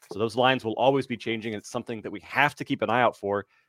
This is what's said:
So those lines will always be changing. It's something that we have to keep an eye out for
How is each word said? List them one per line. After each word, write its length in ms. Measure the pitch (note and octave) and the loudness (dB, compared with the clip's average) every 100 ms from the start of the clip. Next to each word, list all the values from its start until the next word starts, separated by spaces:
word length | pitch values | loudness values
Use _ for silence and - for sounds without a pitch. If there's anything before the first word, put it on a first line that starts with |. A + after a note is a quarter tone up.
| - | -12
So 80 | G2 | -2
those 160 | A2+ A2 | 0 4
lines 280 | B2+ B2+ | 4 4
will 100 | A2 | -2
always 340 | G#2 B2+ C#3 C3 | 0 2 2 -2
be 80 | A#2 | -6
changing. 360 | A#2 A2+ A2+ | -6 -6 -6
It's 160 | G#2 - | -8 -8
something 320 | A#2+ A2+ A2+ | -8 -8 -10
that 100 | F#2+ | -10
we 80 | F#2+ | -12
have 340 | - B2+ C#3+ | -4 2 2
to 100 | - | 0
keep 160 | C#3 C#3 | -4 -2
an 80 | C3 | 2
eye 120 | A#2+ | 4
out 140 | A2+ - | 4 2
for 280 | G2+ G2+ - _ | -2 -4 -4 _